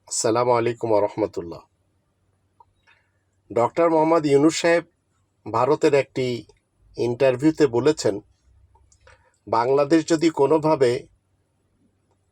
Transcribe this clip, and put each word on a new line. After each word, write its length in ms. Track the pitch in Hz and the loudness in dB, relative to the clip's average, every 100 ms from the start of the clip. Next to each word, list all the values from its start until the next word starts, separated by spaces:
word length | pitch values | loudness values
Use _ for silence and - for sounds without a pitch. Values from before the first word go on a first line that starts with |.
| _ | _
আসসালামু 440 | - 120 113 123 | -6 -2 0 0
আলাইকুম 380 | 117 117 117 117 | 0 0 -4 0
ওয়া 100 | 104 | 0
রাহমাতুল্লাহ। 600 | 101 - 98 - 85 80 - _ _ _ _ _ _ _ _ _ _ _ _ _ _ _ _ _ _ | 0 -2 -4 -4 -12 -16 -20 _ _ _ _ _ _ _ _ _ _ _ _ _ _ _ _ _ _
ডক্টর 380 | 104 120 - 170 | -2 -2 0 2
মোহাম্মদ 360 | 165 160 165 151 | 2 2 2 2
ইউনূস 300 | 139 156 156 | 2 2 2
সাহেব 280 | 170 170 170 _ _ _ _ _ 110 | 0 0 -2 _ _ _ _ _ -8
ভারতের 420 | 113 127 151 160 | -2 0 0 2
একটি 500 | 139 131 - 127 120 - _ _ _ _ - | 0 -2 -6 -6 -6 -10 _ _ _ _ -6
ইন্টারভিউতে 680 | 120 120 135 123 151 160 143 | -6 0 0 2 -2 2 0
বলেছেন, 540 | 117 139 156 117 101 - _ _ _ _ _ _ _ _ _ _ _ - | 2 0 0 -2 -4 -10 _ _ _ _ _ _ _ _ _ _ _ -4
বাংলাদেশ 580 | 113 120 139 143 165 156 | -2 0 0 2 0 0
যদি 240 | 160 165 | -2 -2
কোনোভাবে 760 | 147 135 156 151 151 127 127 - _ _ _ _ _ _ _ _ _ _ _ _ | 0 0 2 0 2 0 0 -8 _ _ _ _ _ _ _ _ _ _ _ _